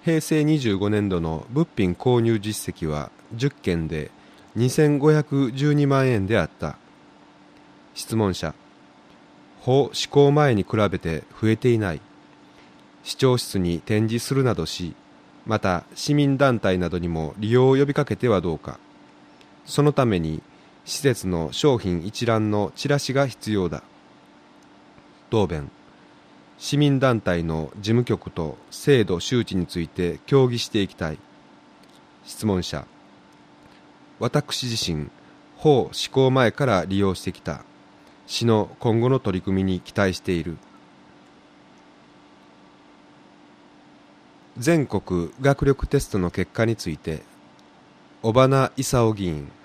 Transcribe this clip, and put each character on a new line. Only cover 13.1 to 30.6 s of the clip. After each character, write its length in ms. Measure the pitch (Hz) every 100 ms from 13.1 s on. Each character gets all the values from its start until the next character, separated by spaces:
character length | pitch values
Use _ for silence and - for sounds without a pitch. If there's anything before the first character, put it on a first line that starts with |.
長 220 | - 135 123
室 220 | - 101
に 220 | 87 85
展 280 | - 107 110
示 160 | 113
す 100 | -
る 80 | 135
な 120 | 127
ど 120 | 98 80
し、 280 | - 87 - - - - - -
ま 120 | 107
た 240 | 98 87 -
市 200 | - -
民 220 | 147 143 135
団 220 | 139 117
体 200 | 98 92
な 100 | 87
ど 100 | 90
に 100 | 85
も 260 | 82 78 95
利 140 | 107
用 180 | 123 131
を 60 | 135
呼 80 | 143
び 80 |
か 100 | 143
け 120 | 143 104
て 120 | 123
は 120 | 98
ど 140 | 87
う 40 | 78
か。 200 | - 65 - - - - - - - - -
そ 160 | -
の 100 | 147
た 120 | 143
め 140 | 127 95
に、 240 | 80 78 - - - -
施 140 | - -
設 300 | 139 120 95
の 240 | 85 80
商 260 | 64 151 123
品 260 | 98 87 87
一 200 | - 117
覧 240 | 110 107
の 220 | 104 101
チ 140 | - 139
ラ 100 | 143
シ 140 | -
が 140 | 131 139
必 260 | - -
要 160 | 104 90
だ。 140 | 78 - - - - - - - - - - - - - - -
答 160 | 113 95
弁。 240 | 80 69 - - - - - - - - -
市 180 | - 143
民 220 | 147 135
団 220 | 131 117
体 240 | 92 87
の 260 | 82 80 76 -
事 60 |
務 220 | 101 117
局 260 | 117 107 -
と 280 | - 80 - -
制 340 | - - 135
度 160 | 101 87
周 240 | - 127
知 120 | 113 92
に 100 | 87
つ 120 | 90
い 80 | 80
て 320 | - 87 78 -
協 220 | 139 127
議 100 |
し 100 | 120